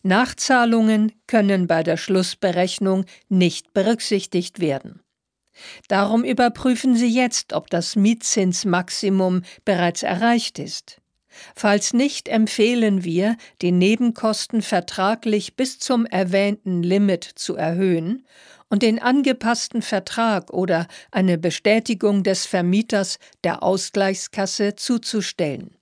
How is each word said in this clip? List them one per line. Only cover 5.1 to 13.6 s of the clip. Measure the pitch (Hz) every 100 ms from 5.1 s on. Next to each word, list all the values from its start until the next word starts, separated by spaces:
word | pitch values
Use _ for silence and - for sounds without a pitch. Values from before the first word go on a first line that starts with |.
| _ _ _ _ _ - - _
Darum | 196 202 226
überprüfen | 254 240 240 226 262 240 262 233
Sie | 240
jetzt, | 233 247 - -
ob | - -
das | 170 170 214
Mietzinsmaximum | 202 226 - - 190 175 196 180 180 - 202 190 185 185 175 - -
bereits | 180 175 175
erreicht | - 180 233 240 - -
ist. | 143 - - - _ _ _ - - -
Falls | 214 202 -
nicht, | 240 285 - -
empfehlen | 226 214 - 220 247 220 196
wir, | 180 165 202 226 - _